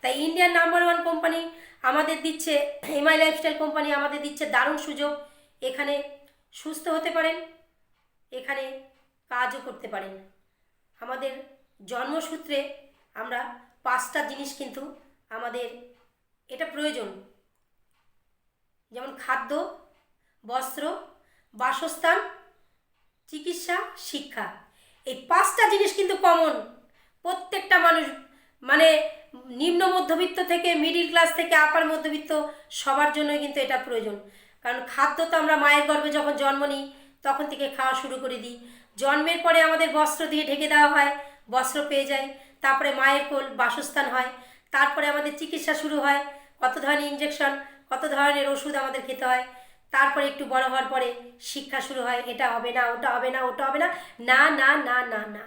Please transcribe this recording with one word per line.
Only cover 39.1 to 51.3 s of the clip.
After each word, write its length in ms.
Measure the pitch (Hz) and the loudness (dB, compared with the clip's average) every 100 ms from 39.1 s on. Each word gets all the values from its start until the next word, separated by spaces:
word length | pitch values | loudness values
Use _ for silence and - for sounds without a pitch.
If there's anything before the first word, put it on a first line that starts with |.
| 294 311 339 | 2 2 0
পরে 180 | 339 330 | 4 6
আমাদের 280 | 320 320 320 | 4 4 2
বস্ত্র 360 | 302 302 311 320 | 2 2 0 -2
দিয়ে 200 | 302 302 | -2 -2
ঢেকে 220 | 285 302 | -2 2
দেওয়া 200 | 294 294 | 6 6
হয়, 300 | 294 277 285 - - - | 6 2 0 -10 -18 -2
বস্ত্র 340 | 247 254 302 294 | -2 0 -2 -2
পেয়ে 160 | 277 277 | -2 0
যাই, 280 | 277 277 - - _ | -4 -4 -10 -20 _
তারপরে 320 | 269 277 285 | 0 2 0
মায়ের 280 | 269 269 277 294 | 2 4 4 0
কোল, 180 | 277 262 | -4 -4
বাসস্থান 580 | 220 - - - 294 269 | 0 0 0 -4 -2 0
হয়, 220 | 254 247 - - - _ | 0 -2 -6 -20 -20 _
তারপরে 360 | 269 285 285 294 | 2 2 4 0
আমাদের 300 | 294 294 294 | 0 -2 -6
চিকিৎসা 360 | 311 320 - | -8 -6 -2
শুরু 260 | 302 302 294 | -2 0 0
হয়, 260 | 277 285 285 - - _ | 2 2 0 -12 -20 _
কত 180 | 254 262 | -2 0
ধরনের 320 | 277 294 294 | 0 0 0
ইনজেকশন, 480 | 285 294 - 277 277 - - _ | -4 -4 0 -2 -2 -12 -20 _
কত 160 | 262 311 | -6 -4
ধরনের 440 | 277 285 285 277 | 2 2 2 0
ওষুধ 260 | 277 294 277 | -2 -4 -4
আমাদের 260 | 269 254 254 | -4 -6 -8
খেতে 180 | 254 254 | -4 0
হয়, 220 | 254 254 - - _ _ | 0 0 -14 -20 _ _
তারপরে 360 | 269 277 285 277 | 2 4 4 -2
একটু 180 | 285 277 | -4 -2
বড় 220 | 262 262 | 0 2
হওয়ার 180 | 262 262 | 0 0
পরে 280 | 262 247 240 - | 0 -2 -4 -14